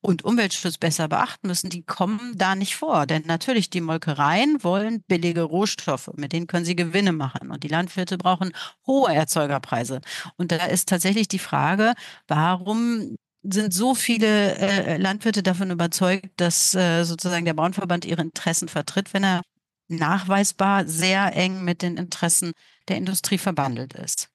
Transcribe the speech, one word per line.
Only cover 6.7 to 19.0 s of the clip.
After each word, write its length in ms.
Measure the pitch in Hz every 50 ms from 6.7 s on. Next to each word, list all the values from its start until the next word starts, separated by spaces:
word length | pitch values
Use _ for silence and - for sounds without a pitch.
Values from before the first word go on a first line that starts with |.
| 180
Gewinne 380 | 170 175 165 160 196 202 190 170
machen. 380 | 156 143 131 - - - 131
Und 140 | - - 135
die 40 | 147
Landwirte 480 | 151 165 175 180 - 190 180 175 190
brauchen 360 | 180 180 180 185 175 185 185 - - - - - _ _
hohe 260 | - 269 277 269 214 160
Erzeugerpreise. 880 | 143 160 - - 165 151 143 143 135 - - - 117 120 117 135 127 - - - - - - - _
Und 140 | 180 165 175
da 120 | 160 170
ist 240 | 170 - 185 - -
tatsächlich 400 | 190 175 - 190 202 226 214 -
die 100 | - 190
Frage, 540 | - - - 139 135 147 180 196 214 226 240 - - - - - _
warum 880 | _ 156 151 156 170 185 180 185 190 214 226 233 240 233 226 196 - 110 - _ _ _ _ _
sind 320 | 196 185 196 214 208 175
so 200 | 180 220 254 262
viele, 600 | 226 - - 233 226 220 214 214 208 202 196 -
äh, 400 | - 185 196 196 196 - - 165
Landwirte 460 | 156 190 190 196 208 - 226 214 208 185
davon 280 | 190 185 175 196 190
überzeugt, 600 | 180 170 170 170 165 - 190 180 185 196 185 190 _
dass, 380 | - 180 175 165 - - - -
äh, 300 | 185 185 175 165 165 175
sozusagen 400 | 165 170 160 - 180 180 170 170
der 80 | 170 160
Bauernverband 540 | 156 156 175 185 - 196 175 175 175 170
ihre 160 | - 170 170 160
Interessen 460 | 165 - - - 170 165 - - 165
vertritt, 440 | - 160 147 - - 196